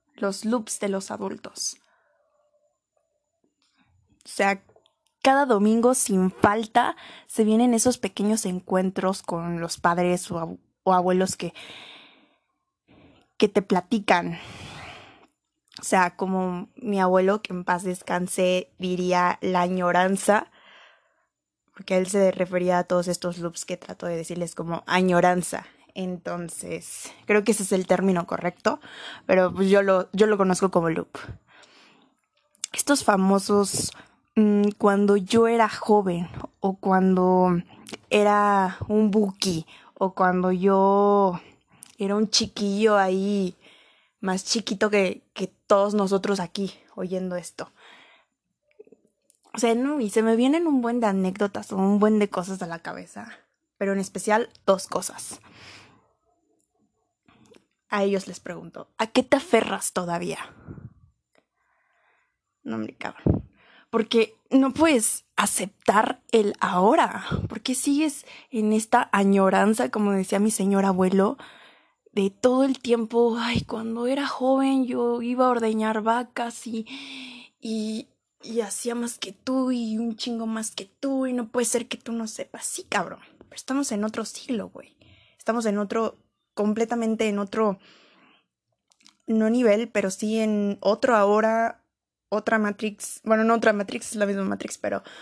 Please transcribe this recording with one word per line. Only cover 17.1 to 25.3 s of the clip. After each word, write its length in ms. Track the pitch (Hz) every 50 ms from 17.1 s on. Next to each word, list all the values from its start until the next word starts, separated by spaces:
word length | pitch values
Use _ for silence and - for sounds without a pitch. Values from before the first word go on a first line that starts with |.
| 185 185 185 190 202 208 -
que 100 | - 185
en 120 | 180 180
paz 200 | - 180 175 196
descanse, 880 | 185 180 - - - 180 180 180 185 - - 185 180 180 180 180 - _ -
diría 600 | 180 185 180 175 180 180 180 180 180 180 - -
la 200 | - 185 185 180
añoranza, 880 | 175 180 185 185 175 175 175 175 185 190 196 190 - - 202 220 - - _ _ _ - - - - - _ _ _ _ _ _ _ _ _ _ _ _ _ _ _ _ _
porque 220 | - 196 - 190
él 100 | 185 185
se 240 | 185 208 202 190 185
refería 480 | 180 185 185 180 185 180 180 180 180 175
a 60 | 175
todos 240 | - 185 175 170 180
estos 300 | 175 - - 175 175 175
loops 260 | 170 170 170 - -
que 120 | - 180
trato 300 | - - - 185 - 180
de 100 | 175 170
decirles 380 | 165 165 - 175 175 175 165 -
como 300 | - 165 165 170 - -
añoranza. 800 | - 170 185 185 185 175 175 175 180